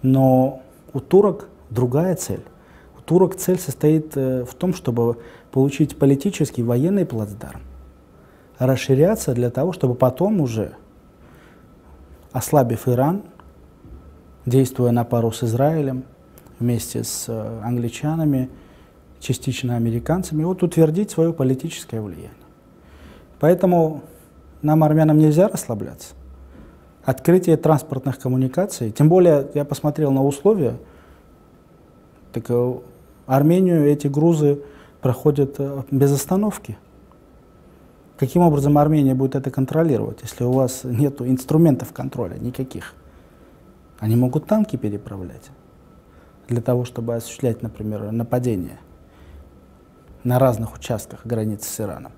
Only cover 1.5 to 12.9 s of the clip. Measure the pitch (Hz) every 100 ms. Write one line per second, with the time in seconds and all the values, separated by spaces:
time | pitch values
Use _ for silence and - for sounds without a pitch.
1.5 | - - 110 123 135 180 - - 92 -
2.5 | - - - - - - 170 180 180 -
3.5 | 180 - 127 151 156 156 139 131 127 120
4.5 | - 180 180 - 117 117 117 - - -
5.5 | 131 135 143 151 - 143 139 202 190 151
6.5 | - 117 120 156 202 170 113 104 101 65
7.5 | - - - - - _ - - - _
8.5 | - 127 131 - 135 170 220 - 120 120
9.5 | 123 165 175 131 123 127 123 185 214 139
10.5 | 110 95 - - - - _ - - -
11.5 | - - - - - - - - 127 -
12.5 | 151 123 107 -